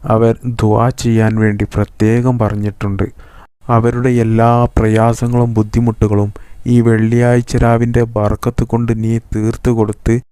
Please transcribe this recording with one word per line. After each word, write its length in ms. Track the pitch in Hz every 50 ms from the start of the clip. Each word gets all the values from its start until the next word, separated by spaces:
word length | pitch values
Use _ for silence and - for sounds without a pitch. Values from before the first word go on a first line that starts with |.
| - - 113
അവർ 180 | 110 117 117 113 - - 127 117 -
ദുആ 240 | 113 107 107 113 113 123 127 -
ചെയ്യാൻ 320 | - 120 113 110 110 110 110 110
വേണ്ടി 220 | 110 107 104 101 104 - -
പ്രത്യേകം 600 | 107 104 - - - 107 107 113 120 120 127 123 120
പറഞ്ഞിട്ടുണ്ട്. 640 | 110 104 104 104 104 104 101 - - 101 98 98 95 - - - - - - - - - _ _ - - 120
അവരുടെ 340 | 117 113 120 120 123 120 127 123 120 113
എല്ലാ 260 | 110 110 113 113 117 120 120 120 - -
പ്രയാസങ്ങളും 720 | - 113 110 110 110 110 117 117 - 123 120 117 120 120 120 113
ബുദ്ധിമുട്ടുകളും 760 | 110 110 104 - 120 120 117 110 - - 104 104 104 104 104 104 - - - - - - 123 120
ഈ 20 | 120 117
വെള്ളിയാഴ്ച 720 | 117 113 110 110 113 117 120 120 120 123 123 120 - - 123 120
രാവിൻ്റെ 380 | 117 117 117 120 120 117 123 117 113 113
ബർക്കത്ത് 480 | 107 104 104 107 - - 123 117 - 117 113
കൊണ്ട് 200 | - 117 120 117 117 110 110
നീ 100 | 110 113 113 - -
തീർത്തു 380 | - 110 107 110 117 - - 127 120 113
കൊടുത്ത് 360 | 110 104 107 - - - 113 120 - _